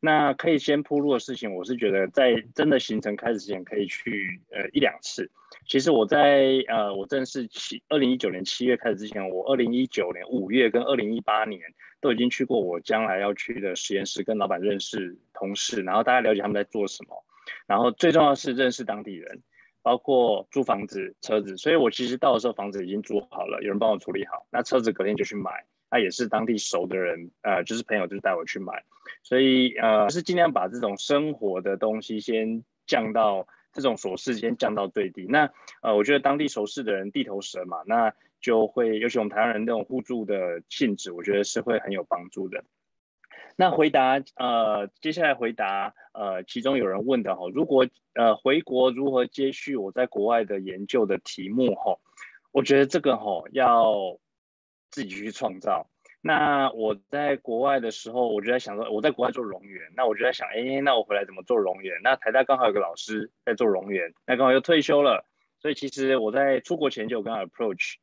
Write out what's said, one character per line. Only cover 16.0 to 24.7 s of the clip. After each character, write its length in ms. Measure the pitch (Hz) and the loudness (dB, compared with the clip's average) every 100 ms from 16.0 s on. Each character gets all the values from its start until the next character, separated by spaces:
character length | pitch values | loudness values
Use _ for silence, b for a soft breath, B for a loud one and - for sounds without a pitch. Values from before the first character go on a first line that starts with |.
大 120 | 113 | 4
家 80 | 127 | 4
了 120 | 110 | 4
解 60 | 104 | 2
他 80 | 104 | 0
们 60 | |
在 100 | 104 | -2
做 240 | 101 110 98 | -4 -4 -4
什 160 | - - | -6 -16
么。 160 | - _ B B B - | -20 _ B B B -2
然 120 | 101 | 2
后 120 | 120 | 2
最 200 | - 175 | 4 4
重 140 | 160 | 6
要 60 | 147 | 6
的 60 | 135 | 4
是 160 | 143 | -2
认 180 | 123 131 | 0 0
识 120 | 120 | 0
当 180 | 117 104 | -8 -8
地 80 | 101 | -10
人， 300 | 90 76 - _ b b _ | -14 -14 -18 _ b b _
包 160 | 117 120 | 0 0
括 500 | - 131 120 98 95 | 4 4 4 2 -2
租 120 | 143 | -4
房 240 | 127 98 101 | 0 -2 -2
子、 280 | 98 95 - | -8 -8 -10
车 220 | - 110 | -2 -2
子， 160 | 98 92 | -2 -4
所 120 | 151 | 2
以 60 | 165 | 4
我 140 | 120 | 2
其 160 | - 123 | 0 -4
实 100 | 123 | 0
到 160 | 143 | 2
的 80 | 117 | 2
时 60 | 120 | 0
候 80 | |
房 180 | 107 101 | -4 -6
子 140 | 98 90 | -6 -6
已 20 | |
经 140 | 101 | -6
租 180 | 104 104 - | -2 -4 -4
好 160 | - 98 | -8 -6
了， 140 | 104 | -4
有 60 | 104 | -4
人 100 | 101 | 0
帮 120 | 110 | 2
我 80 | 101 | 0
处 140 | - | -2
理 120 | 98 | -6
好， 220 | - - _ | -6 -10 _
那 120 | 120 | -6
车 180 | 117 | 0